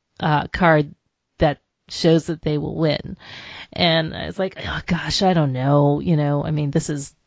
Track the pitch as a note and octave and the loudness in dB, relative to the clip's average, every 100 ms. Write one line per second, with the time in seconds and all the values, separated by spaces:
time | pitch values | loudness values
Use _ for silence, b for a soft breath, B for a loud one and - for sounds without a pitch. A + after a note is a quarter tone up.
0 | _ - D#3+ D3+ - - F3 D#3 D3 - | _ -6 -2 0 -2 0 4 4 2 -6
1 | _ _ _ - D#3 C#3+ _ _ _ - | _ _ _ -2 0 0 _ _ _ 0
2 | E3+ D#3+ D#3 D#3+ D#3 D3+ - E3 D#3+ D3 | 4 4 2 -4 -4 -4 -4 -2 0 0
3 | - - B B B B B - F3 D#3+ | -6 -14 B B B B B -2 2 2
4 | D#3+ - - - F#3+ - - D#3 - E3+ | 0 -6 -8 -4 -6 -6 -8 -8 -2 -4
5 | D3+ - F#3+ F3 C#3+ B2+ C3+ D3 C#3+ D3 | -2 0 2 4 2 0 2 4 4 2
6 | C#3+ D#3 D3 C#3+ C#3+ D3+ D3 D#3 - D3 | 2 2 2 0 -2 -2 -2 -2 -2 -4
7 | C3+ - | -8 -14